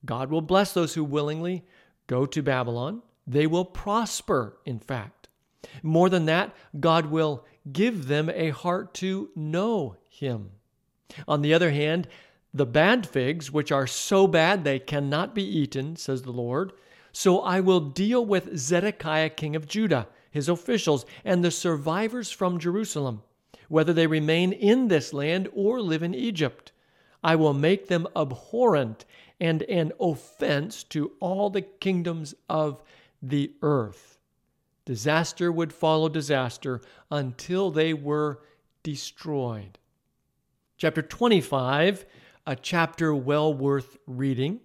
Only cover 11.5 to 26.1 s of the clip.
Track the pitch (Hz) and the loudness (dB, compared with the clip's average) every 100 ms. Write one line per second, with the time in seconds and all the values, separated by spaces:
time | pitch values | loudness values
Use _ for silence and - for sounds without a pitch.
11.5 | 160 170 143 147 165 175 - - _ _ | 4 4 2 0 0 -4 -12 -20 _ _
12.5 | 135 135 120 170 247 185 139 127 165 139 | -2 0 4 4 4 0 -2 -2 -2 -4
13.5 | 147 147 143 131 - - 196 196 165 160 | -4 0 0 0 -4 0 4 6 6 4
14.5 | 202 147 135 - 147 139 147 190 226 196 | 2 0 -2 -2 -4 -2 -2 -2 -4 -2
15.5 | 185 139 139 139 165 - 135 123 120 120 | -2 -2 -2 -8 -10 -6 -6 -6 -6 -4
16.5 | 127 190 - _ _ _ - 185 180 - | -2 -4 -8 _ _ _ 0 4 4 2
17.5 | 185 190 185 147 135 202 247 233 196 180 | 2 4 4 2 -2 0 2 2 0 -2
18.5 | 175 131 175 196 202 - 156 160 156 156 | -8 0 0 0 -4 -2 0 0 -2 -6
19.5 | 156 151 208 220 143 110 _ _ 147 139 | -6 -6 -2 2 2 0 _ _ -6 -2
20.5 | 170 - 233 170 147 - - - 180 175 | -2 0 0 2 0 -2 -12 0 2 2
21.5 | 165 180 160 143 170 220 247 214 - 185 | 0 -2 0 -2 -2 -2 -4 -8 -2 -2
22.5 | 175 165 180 214 151 135 110 - _ _ | 0 -2 -2 -4 -4 -4 -6 -12 _ _
23.5 | - _ 156 156 165 165 156 151 165 180 | -20 _ 2 4 4 4 2 2 2 2
24.5 | 196 202 240 247 170 127 143 143 175 185 | 2 4 6 6 2 0 -4 -2 -2 -2
25.5 | - 196 254 202 160 170 | 0 0 0 0 -2 -2